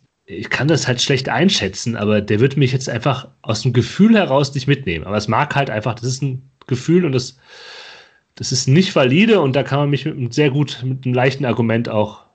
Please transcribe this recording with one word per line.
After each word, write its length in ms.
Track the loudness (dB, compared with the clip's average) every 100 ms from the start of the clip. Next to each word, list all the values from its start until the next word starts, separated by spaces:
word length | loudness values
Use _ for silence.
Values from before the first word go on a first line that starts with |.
| _ _ -16
ich 240 | -14 -8
kann 180 | -2 0
das 220 | 0 0
halt 120 | -2
schlecht 280 | 0 -2 -2
einschätzen, 680 | 0 2 0 -2 -4 -6 -2
aber 240 | 0 0
der 220 | 0 2
wird 160 | 2 2
mich 160 | 0
jetzt 160 | 0 -4
einfach 400 | -4 -2 -2 -8 _
aus 180 | -6 -4
dem 100 | 0
Gefühl 460 | 0 0 4 6 6
heraus 360 | 4 2 0
nicht 140 | -2 -2
mitnehmen. 380 | -2 -2 -6 -2
Aber 100 | -2
es 140 | 0
mag 260 | 0 0 -2
halt 140 | -2
einfach, 260 | -2 -4 -4
das 80 |
ist 180 | -6 -4
ein 300 | -6 -6 -12 _ -6
Gefühl 380 | -4 2 2 2
und 80 |
das, 260 | 0 -4 -10 _ -20 -20 -20 -20 -20 -20 _ _ -12
das 160 | -6
ist 160 | -2 2
nicht 260 | 4 4
valide 460 | 2 4 4 4 4
und 160 | 2 0
da 80 |
kann 160 | 0 0
man 100 | 0
mich 140 | -2
mit 140 | -4 -6
einem 160 | -4
sehr 160 | 0 2
gut, 340 | 2 -2 -4
mit 220 | -6 -4 -2
einem 80 |
leichten 320 | 0 0 0 -2
Argument 420 | 0 0 0 0
auch 360 | -2 -2 -6 _